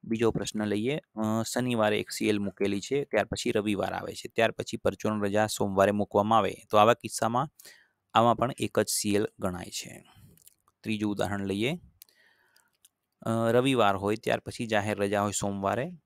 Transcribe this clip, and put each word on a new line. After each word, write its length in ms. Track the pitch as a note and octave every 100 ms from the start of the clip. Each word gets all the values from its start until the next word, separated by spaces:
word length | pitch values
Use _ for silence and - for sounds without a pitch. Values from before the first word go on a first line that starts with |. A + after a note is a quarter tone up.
બીજો 260 | - A2+ A2+ G#2
પ્રશ્ન 260 | G2+ G#2+ G#2
લઈએ, 280 | G#2 G2+ D3+ _ G#2+
અ, 80 | G#2+ A2 A2
શનિવારે 500 | - B2 A#2 G#2+ G#2+
એક 100 | G#2
સી 160 | - A2
એલ 120 | G#2+ G2+
મૂકેલી 360 | - G2+ G2+ -
છે, 100 | C#3 C#3+
ત્યાર 220 | G#2+ G2+
પછી 200 | - B2+ A2
રવિવાર 380 | G#2 G2 F#2+ F#2
આવે 180 | F#2+ -
છે, 80 | -
ત્યાર 240 | - A2+
પછી 260 | - - A2+
પરચુરણ 420 | - F#2+ A2 G#2+
રજા 240 | G2+ G2+ G#2+
સોમવારે 440 | - G#2 F#2+ G2
મૂકવામાં 480 | G#2 G2+ G2+ G#2 A2+
આવે 140 | G2 - -
તો 60 | G#2+
આવા 200 | G#2+ A#2+
કિસ્સામાં 440 | A2 - A2+ A#2+ D3+ _ - - _ _ _
આમાં 220 | A2 A#2 A2
પણ 120 | A#2+ C#3 G#2+
એક 140 | -
જ 100 | G#2+
સી 240 | - G#2 G2+
એલ 100 | G#2 _
ગણાય 320 | G2+ F2+ F#2
છે. 200 | - - - _ - - _ - _ _ _
ત્રીજું 260 | - G#2+ G#2
ઉદાહરણ 340 | G2+ G2 G2+ G2
લઈએ, 240 | G2 A2+ E3+ - _ - _ _ _ _ _ _ _ _ _ _ _
અ, 100 | - A2+ A2+ A#2+
રવિવાર 400 | C3 B2+ G#2 G2
હોય 220 | G2+ A2
ત્યાર 180 | - A#2 -
પછી 220 | - A#2
જાહેર 280 | G#2+ G#2 G2+
રજા 180 | G2+ G2+ G2+
હોય 120 | F#2+
સોમવારે 440 | G#2 G2 G2 G#2 D3+ F3+